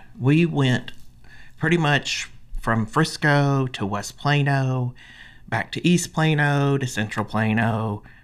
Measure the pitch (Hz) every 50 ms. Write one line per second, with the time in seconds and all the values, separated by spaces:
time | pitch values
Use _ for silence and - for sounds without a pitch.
0 | - - - - 120 135 147 160 175 160 156 143 135 127 127 - - - - -
1 | - - - - - - - - - - - - - 160 170 165 160 147 147 131
2 | - - - - - - - - - - - - - 113 113 113 107 - - 151
3 | 160 - - - - 151 147 143 143 139 139 139 131 123 - - 107 98 104 101
4 | 98 - - - - 143 147 147 139 143 143 139 135 131 131 127 123 123 127 -
5 | - - - - - - - - - - 113 113 - - - - - 170 180 165
6 | - - - 165 160 160 156 147 147 147 143 143 143 139 139 135 135 123 - 104
7 | 107 107 - 113 104 - - 107 110 110 107 113 110 113 110 110 110 107 104 104
8 | - - - -